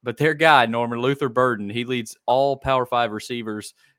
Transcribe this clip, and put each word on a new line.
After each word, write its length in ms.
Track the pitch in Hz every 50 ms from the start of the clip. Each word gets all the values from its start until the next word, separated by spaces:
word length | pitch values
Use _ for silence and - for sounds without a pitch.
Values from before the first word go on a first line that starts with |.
| -
but 140 | 120 117
their 160 | - 147 160 160
guy, 320 | 147 160 160 151 135 120
Norman, 340 | 113 117 117 120 117 120 117
Luther 300 | 123 135 139 - 147 127
Burden, 400 | 110 127 127 127 120 104 101 101
he 140 | 110 120 123
leads 320 | 123 127 123 110 - - _ -
all 300 | - 123 131 139 139 135
Power 280 | 135 - 135 135 127 123
Five 260 | 123 127 120 120 110
receivers 640 | 107 107 - - 123 120 110 110 107 107 101 - _ _ _ _ _